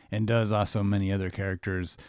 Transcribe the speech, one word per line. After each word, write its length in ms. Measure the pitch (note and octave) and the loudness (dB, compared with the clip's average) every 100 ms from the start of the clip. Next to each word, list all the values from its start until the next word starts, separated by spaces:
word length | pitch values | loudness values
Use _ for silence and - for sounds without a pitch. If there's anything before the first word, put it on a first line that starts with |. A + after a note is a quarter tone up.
| - | -6
and 160 | G#2 G#2+ | -2 2
does 240 | A#2 G#2+ | 2 2
also 320 | G#2+ G2+ G#2+ | 2 2 0
many 260 | G2+ G2+ F#2+ | 2 2 2
other 180 | G2 F#2 | 0 -2
characters, 680 | F#2+ G2 F#2 G2+ F#2 F2 - | -4 -4 -4 -4 -4 -4 -8